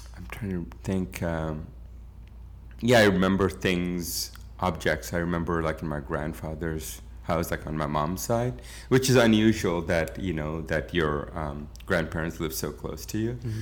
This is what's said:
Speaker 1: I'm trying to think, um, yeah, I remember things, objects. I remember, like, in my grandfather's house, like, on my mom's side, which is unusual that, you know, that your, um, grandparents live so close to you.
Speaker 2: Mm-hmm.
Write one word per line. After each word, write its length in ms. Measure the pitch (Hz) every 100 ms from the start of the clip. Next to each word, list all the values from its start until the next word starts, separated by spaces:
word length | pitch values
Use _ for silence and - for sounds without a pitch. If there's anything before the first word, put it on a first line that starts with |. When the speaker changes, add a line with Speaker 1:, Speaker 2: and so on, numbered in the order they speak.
| - -
Speaker 1:
I'm 100 | 90
trying 220 | - 101
to 260 | 90 82 -
think, 400 | - 95 90 -
um, 440 | 87 82 80 78 82 - - - - - - - - - - - 117
yeah, 100 | 120
I 60 | 104
remember 440 | 92 92 95 92
things, 840 | - 98 90 90 87 82 - - - - -
objects. 540 | 92 80 85 78 -
I 40 | 87
remember, 440 | 85 85 85 82
like, 180 | 80 76
in 60 | 80
my 120 | 73
grandfather's 1000 | 69 78 76 78 78 76 82 78 - - - -
house, 280 | - 82 85
like, 140 | 78 78
on 100 | 78
my 100 | 73
mom's 340 | 76 78 95
side, 400 | - 117 123 123 - - -
which 200 | 131 127
is 60 | 123
unusual 640 | 113 107 113 110 98 85 82
that, 260 | 85 80 -
you 140 | 95
know, 280 | 78 76 80 78
that 200 | 78 -
your, 220 | 87 76 73 - 87
um, 300 | 76 73 76 - -
grandparents 540 | 90 80 82 80 -
live 140 | 80
so 180 | - 76
close 340 | - 78 82 -
to 100 | 107
you. 140 | 113
Speaker 2:
Mm-hmm. 280 | 123 123 110